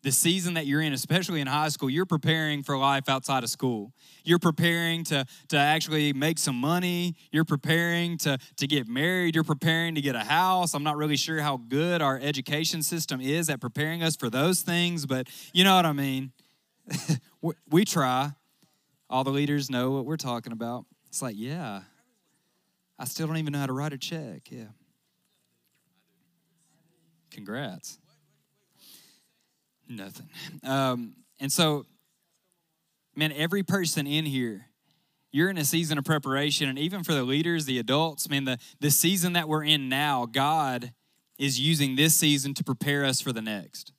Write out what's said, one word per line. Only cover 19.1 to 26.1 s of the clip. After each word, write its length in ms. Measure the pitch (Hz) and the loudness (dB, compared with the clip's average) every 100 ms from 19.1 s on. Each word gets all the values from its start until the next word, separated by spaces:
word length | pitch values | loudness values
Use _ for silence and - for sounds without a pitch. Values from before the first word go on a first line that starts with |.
| 127 | -2
the 80 | 135 | 0
leaders 380 | 139 143 147 135 | 0 2 0 0
know 220 | 127 127 | 0 0
what 140 | 135 127 | 0 -2
we're 120 | 156 | -6
talking 340 | 131 117 117 | -4 -6 -6
about. 340 | 113 117 120 - _ _ | -8 -8 -8 -12 _ _
It's 140 | - | -8
like, 140 | 127 104 | -8 -8
"Yeah. 460 | 120 165 131 98 98 _ _ _ _ _ _ _ _ _ _ _ | -8 -8 -8 -10 -14 _ _ _ _ _ _ _ _ _ _ _
I 60 | 127 | -10
still 200 | - 160 | -6 -4
don't 120 | 160 | -2
even 160 | 156 | -2
know 40 | 143 | -2
how 80 | 139 | -4
to 80 | |
write 200 | 131 151 | -4 -4
a 40 | 135 | -6
check." 540 | - 165 135 110 - | -8 -8 -10 -14 -16
Yeah. 140 | 127 107 110 _ _ _ _ _ _ _ _ _ _ _ _ _ | -16 -16 -20 _ _ _ _ _ _ _ _ _ _ _ _ _